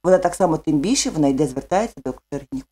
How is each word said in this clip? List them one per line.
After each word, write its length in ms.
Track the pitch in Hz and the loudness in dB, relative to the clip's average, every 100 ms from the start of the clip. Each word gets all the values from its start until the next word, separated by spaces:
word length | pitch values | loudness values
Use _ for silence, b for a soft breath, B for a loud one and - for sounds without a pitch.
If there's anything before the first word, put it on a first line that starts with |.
вона 140 | 175 185 | 4 4
так 180 | 175 - | 2 0
само 220 | 180 160 | 0 0
тим 220 | - 151 | 0 0
більше, 300 | 170 269 269 | 0 0 -2
вона 180 | 156 143 | 0 2
йде, 200 | 135 147 | 2 0
звертається 540 | 127 - 185 226 - 135 | -2 -2 -2 -2 -6 -10
до 60 | |
акушер-гінеколога. 560 | - _ 143 139 131 - | -10 _ -10 -8 -12 -12